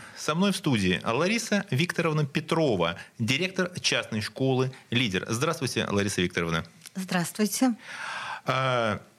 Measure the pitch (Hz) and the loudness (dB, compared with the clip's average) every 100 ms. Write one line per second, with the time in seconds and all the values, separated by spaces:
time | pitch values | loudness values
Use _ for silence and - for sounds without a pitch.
0 | - - - 165 196 185 151 113 92 92 | -12 -8 -2 2 2 2 2 2 2 0
1 | 107 120 180 226 - 202 - 131 175 - | 0 0 2 0 0 -2 0 0 0 0
2 | 165 156 143 156 156 165 151 95 82 85 | 0 2 0 -2 0 2 4 4 0 -2
3 | - - 113 139 185 185 180 - - 127 | -10 -4 0 2 0 -2 -2 -2 0 0
4 | - 110 101 - 135 127 131 - - 120 | 0 -4 -4 0 2 2 0 -4 -2 0
5 | 123 92 - 113 160 160 131 113 - 101 | 2 0 -2 0 0 -2 -2 -2 0 0
6 | 104 95 90 87 82 82 - - - 196 | 0 0 0 0 0 -2 -4 -12 -14 -10
7 | 185 180 165 - 208 - 262 214 - - | -4 -2 -2 -2 0 2 2 0 -6 -12
8 | - - - - - 131 131 123 110 98 | -10 -8 -8 -8 -2 0 2 2 2 -2
9 | - | -6